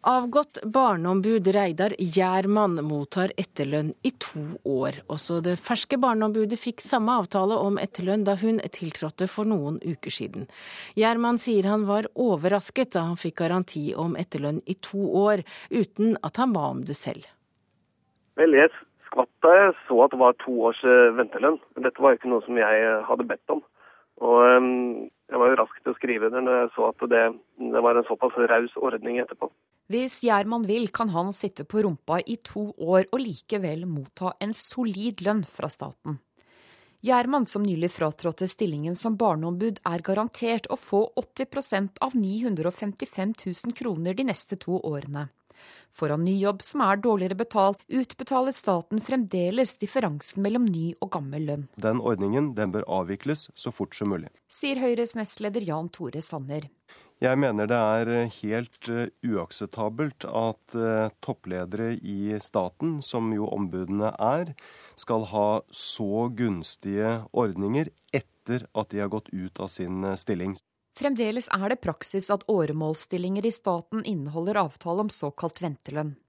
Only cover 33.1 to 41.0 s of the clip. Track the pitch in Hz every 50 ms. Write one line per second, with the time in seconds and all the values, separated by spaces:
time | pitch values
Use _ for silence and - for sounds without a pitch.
33.1 | - 262 269 233 156 - _ - 208 208 185 160 151 165 180 180 160 143 135 -
34.1 | _ - 185 185 - _ 196 208 220 - - - - 254 247 226 185 190 214 240
35.1 | 208 - 175 202 214 220 165 - - - - 143 - - 147 143 135 _ _ 151
36.1 | 151 131 _ _ _ _ _ _ _ _ _ _ - _ _ _ _ _ - 226
37.1 | 254 247 240 247 277 285 233 - - 208 208 202 180 156 170 175 - - 165 151
38.1 | 151 - - 170 156 - 185 185 - - 220 180 151 147 151 165 180 180 - 226
39.1 | 220 196 233 208 165 156 160 170 180 175 208 226 202 - _ 175 170 170 165 -
40.1 | 190 202 220 240 - - 240 233 233 220 - - - - - - - 202